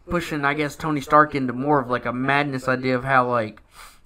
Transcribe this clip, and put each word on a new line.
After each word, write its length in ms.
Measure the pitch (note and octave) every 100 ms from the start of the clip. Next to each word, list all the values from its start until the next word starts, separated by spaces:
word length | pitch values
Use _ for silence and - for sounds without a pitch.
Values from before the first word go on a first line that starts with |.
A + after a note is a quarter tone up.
| -
pushing, 340 | F3 E3+ D#3
I 80 | C#3
guess, 240 | D3 D3 -
Tony 240 | D#3+ D3
Stark 340 | C3 D3+ D3+
into 200 | C#3+ B2+
more 260 | B2 C#3+ D3
of, 80 | B2
like, 160 | A#2+
a 80 | A#2+
madness 560 | B2 C3+ C#3+ D3 C3 C3+
idea 280 | B2+ C3 B2
of 80 |
how, 220 | C3+ C3 B2
like, 320 | A#2+ A2 G#2+ _ - - -